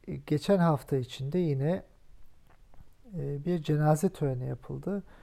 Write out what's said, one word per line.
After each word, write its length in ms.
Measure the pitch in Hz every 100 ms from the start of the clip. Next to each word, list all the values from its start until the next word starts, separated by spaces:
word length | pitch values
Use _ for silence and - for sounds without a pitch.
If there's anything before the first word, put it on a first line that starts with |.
| - 139 -
geçen 320 | 147 - 196
hafta 400 | 170 143 - 139
içinde 420 | 120 - 135 180
yine, 440 | 170 135 147 190 - - - - - - - - - - - - 247 180
e, 280 | 139 143 160
bir 160 | 175
cenaze 460 | 151 151 151 156 190
töreni 360 | - 143 127 131
yapıldı. 580 | 127 - 135 151 196 - -